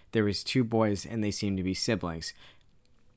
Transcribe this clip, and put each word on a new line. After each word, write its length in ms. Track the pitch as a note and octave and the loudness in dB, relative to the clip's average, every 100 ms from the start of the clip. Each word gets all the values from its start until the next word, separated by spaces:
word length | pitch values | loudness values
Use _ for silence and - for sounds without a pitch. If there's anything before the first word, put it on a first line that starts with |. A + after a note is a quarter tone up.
| - | -2
there 120 | A2+ | 2
was 200 | G#2 F#2+ | 2 0
two 180 | - C3+ | 0 0
boys 420 | A2+ A2+ G#2+ G2 | 2 2 2 0
and 180 | - A2+ | -2 -2
they 100 | G#2 | -2
seemed 240 | - G2+ F#2+ | 0 -2 0
to 80 | |
be 100 | F#2 | 0
siblings. 580 | F#2 - G#2 F2 E2 - - - - - _ _ _ - | -2 0 0 -2 -6 -8 -10 -20 -20 -20 _ _ _ -20